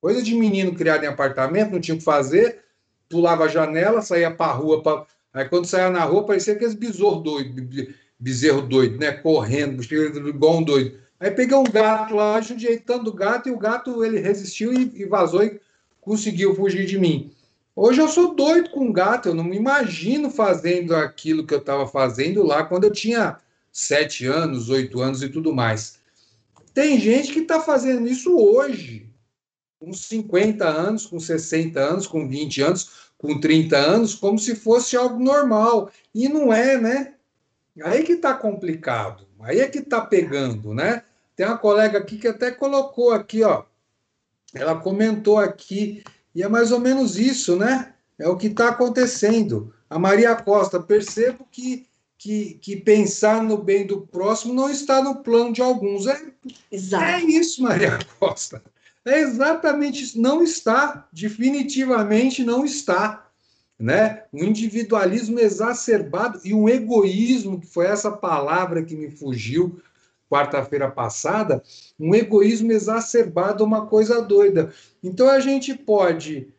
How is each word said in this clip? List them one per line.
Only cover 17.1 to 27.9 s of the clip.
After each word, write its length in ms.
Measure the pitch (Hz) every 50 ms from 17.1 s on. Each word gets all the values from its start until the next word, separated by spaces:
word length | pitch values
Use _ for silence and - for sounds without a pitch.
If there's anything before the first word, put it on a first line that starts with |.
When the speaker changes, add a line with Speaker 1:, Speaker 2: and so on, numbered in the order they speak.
| 151 131 - - - _ _ _ _ _ _ _ _
Speaker 1:
Hoje 260 | - 190 233 254 262
eu 80 | 311 311
sou 260 | 311 349 349 330 311
doido 360 | - 269 302 320 349 339 -
com 220 | - 277 269 240 208
gato, 380 | 175 185 196 226 247 - 190
eu 40 | 170
não 80 | 165 165
me 140 | 170 185
imagino 760 | 202 220 262 277 285 269 - 170 156 156 202 262 294 294 262
fazendo 640 | - - 220 202 180 - 143 175 175 180 175 170 165
aquilo 520 | 160 151 135 - - - 156 160 156 151
que 80 | 156 151
eu 60 | 143
tava 260 | 139 - 139 139 139
fazendo 560 | 123 - 139 131 127 113 117 135 160 190 208 196
lá 220 | 156 143 147 160
quando 200 | 160 180 180 196
eu 80 | 208 208
tinha 460 | - - 214 233 233 208 160 - - _ _ _ _ _ _ _
sete 540 | - - - 139 143 156 151 - - 123
anos, 420 | 127 139 156 165 156 135 123 117 113
oito 320 | 131 135 131 131 - 123
anos 220 | 127 131 135 131 139
e 60 | 135
tudo 260 | 139 160 160 160 143
mais. 440 | 131 120 113 110 107 110 - - _ _ _ _ _ _ _ _ _ _ _ _ _ _ _ _
Tem 260 | - 285 302 285 240
gente 320 | 196 214 226 269 294 - -
que 100 | 320 320
tá 180 | 320 330 320
fazendo 460 | 320 320 294 262 240 262